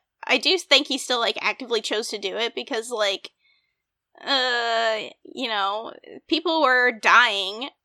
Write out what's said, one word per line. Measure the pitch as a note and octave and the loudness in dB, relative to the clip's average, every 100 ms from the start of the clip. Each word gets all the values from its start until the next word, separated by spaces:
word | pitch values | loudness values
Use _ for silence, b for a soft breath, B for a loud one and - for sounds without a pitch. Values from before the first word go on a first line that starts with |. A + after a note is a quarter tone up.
| _ - - | _ -12 -2
I | C4 | 0
do | C#4+ E4+ | 2 2
think | - C4+ D4 | 4 4 4
he | C4+ | -4
still, | - B3 | -2 -2
like, | A3 G#3 | 0 -2
actively | F#3+ G3+ A#3+ A#3 | -4 -4 -2 -2
chose | - G#3+ A3+ | -2 -4 -4
to | G#3+ | -6
do | G3 F#3+ | -6 -4
it | A3+ | -4
because, | B3 A#3+ A#3 A3+ | -4 -6 -6 -4
like, | A#3 G#3 G3 - _ _ _ _ _ _ _ _ - | -2 -2 -2 -10 _ _ _ _ _ _ _ _ -14
uh, | - C#4 B3+ A#3+ A#3 A3+ A3+ A3 D3+ - | -2 0 0 0 0 0 0 -2 -6 -14
you | - - B3 | -16 -8 -4
know, | G#3+ G3 G#3+ A3+ - - - - | -2 -2 -4 -8 -16 -18 -14 -4
people | D#4+ E4+ D#4+ | -2 0 2
were | C4+ B3+ B3 | 4 4 2
dying | A3+ A3 G3+ A#3+ G3+ F#3+ G#3+ B3+ _ | 2 4 6 6 2 -6 -8 -12 _